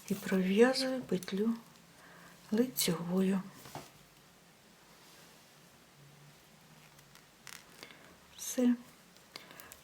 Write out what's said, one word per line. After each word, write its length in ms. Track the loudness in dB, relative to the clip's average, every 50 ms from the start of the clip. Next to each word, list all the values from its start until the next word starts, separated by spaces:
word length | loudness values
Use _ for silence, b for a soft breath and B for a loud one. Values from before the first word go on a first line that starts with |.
| -6 -4
і 40 | -6
пров'язую 880 | -4 -2 0 0 2 2 4 6 6 6 6 6 2 0 -2 -2 -4
петлю 520 | -2 -2 -4 -4 -2 -4 -2 0 0 0 0 -2 -6 -16 -20 -20 -20 -20 B B B B B B B B B B B -2
лицьовою. 920 | 0 2 2 0 0 0 0 0 0 0 -2 0 0 2 2 2 2 0 -2 -6 -14 -18 -18 -16 -16 -16 -16 -18 -20 -20 -20 -20 -20 -20 -20 -20 -20 -20 -20 -20 -20 -20 -20 -20 -20 -20 -20 -20 -20 -20 -20 -20 -20 -20 -20 -20 -20 -20 -20 -20 -20 -20 -20 -20 -20 -20 -20 -20 -20 -20 -20 -20 -20 -20 -20 -20 -20 -20 -20 -20 -20 -20 -20 -20 -20 -20 -20 -20 -20 -20 -20 -20 -20 -20 -20 -20 -20 -20 -18 -18 -18 -18 B B B B B B B B B B B B -20 -20 -16
Все, 380 | -12 -10 -4 0 2 4 4 4 2 -2 -12 -20 -20 -20 -20 -20 -20 -20 -20 B B B B B B B B B B